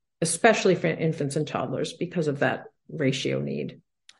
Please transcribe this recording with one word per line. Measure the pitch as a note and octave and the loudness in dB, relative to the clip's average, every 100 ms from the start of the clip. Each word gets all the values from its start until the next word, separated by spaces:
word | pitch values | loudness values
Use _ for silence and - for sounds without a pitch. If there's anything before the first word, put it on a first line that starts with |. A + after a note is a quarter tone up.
| _ _ | _ _
especially | E3 - A#3 G#3+ G3 F3 | -2 4 6 6 4 4
for | E3+ | 2
infants | - E3 D#3 C#3+ A#2 | 0 0 0 -2 -2
and | - | -2
toddlers | F2+ - - - | -2 -4 -4 -6
because | - F3 F3+ D3+ | -6 -6 -2 -2
of | C#3 | 0
that | B2+ - - _ - | 0 0 -8 _ -12
ratio | D3+ C3+ C3 C3+ C3+ | -2 0 0 -2 -2
need. | C#3 - C3 - _ _ - | -4 -6 -6 -10 _ _ -20